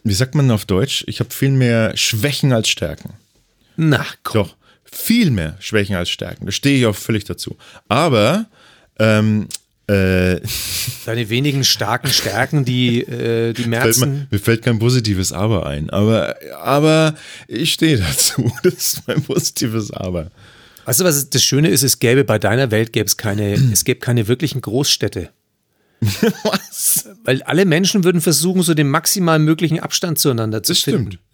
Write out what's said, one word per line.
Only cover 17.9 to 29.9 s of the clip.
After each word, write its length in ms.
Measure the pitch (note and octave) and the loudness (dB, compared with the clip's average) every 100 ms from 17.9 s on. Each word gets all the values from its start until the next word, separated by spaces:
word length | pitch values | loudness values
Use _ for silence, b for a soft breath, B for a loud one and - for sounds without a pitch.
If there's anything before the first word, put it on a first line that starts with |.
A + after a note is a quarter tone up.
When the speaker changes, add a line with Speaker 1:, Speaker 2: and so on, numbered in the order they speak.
| C3 | 2
Speaker 1:
dazu. 540 | F2 - - - B2 - | 0 0 -2 0 -2 0
<laughs> 60 | |
Das 120 | F3+ | 0
ist 340 | F3+ - - - | 0 -4 -4 -4
mein 140 | D3+ | -4
positives 680 | - C#3 - - B2+ A2 G#2 | -2 -2 -2 -4 -4 -4 -6
Aber. 400 | - F#2 F2+ E2 - B B B B B | -8 -6 -6 -6 -14 B B B B B
Speaker 2:
Weißt 140 | A#2 | 0
du, 40 | |
was 260 | F#3 C#3+ C3 | 2 0 0
das 120 | C3 | 0
Schöne 260 | - C3+ D#3+ | 2 2 2
ist? 140 | F#3+ | 2
Es 160 | C3 - | 0 2
gäbe 240 | A#2 C3 | 2 4
bei 160 | B2 G#2+ | 4 2
deiner 320 | G2+ A#2 C3+ | 2 0 2
Welt 220 | G#2+ A2+ | 0 0
gäbe 140 | A#2 G2+ | -2 -2
es 100 | - | -4
keine, 380 | G#2+ G#2 G#2 | -4 -2 0
Speaker 1:
<clears throat> 180 | G#2 C3 | 2 2
Speaker 2:
es 120 | G#2 | 2
gäbe 140 | - B2 | 0 -2
keine 280 | - A#2+ G#2 | 0 0 0
wirklichen 320 | B2+ D3+ C3 | 0 -2 -4
Großstädte. 720 | A2+ A#2 C#3+ - G#2+ - E2 _ _ _ _ _ _ - | -4 -2 0 0 -2 -4 -10 _ _ _ _ _ _ -4
Speaker 1:
<laughs> 100 | G#2+ - A3 - | -2 0 0 0
Was? 640 | G#3+ F#3+ - - - - A3 G3 | -2 -4 -6 -6 -2 -2 -4 -8
Speaker 2:
Weil 180 | - C3+ | -2 -2
alle 220 | - C#3+ | 0 2
Menschen 400 | F#3+ D#3 F#3+ G#3 | 4 4 2 2
würden 160 | F3 F3 | 2 2
versuchen, 420 | E3+ D3 E3+ F#3+ | 2 2 2 2
so 120 | F3 | 2
den 140 | D#3 C#3+ | 2 2
maximal 500 | D3+ - G3+ E3+ D#3+ | 0 0 0 2 4
möglichen 420 | D#3 D#3+ E3 D#3+ | 4 2 0 -2
Abstand 380 | - | -4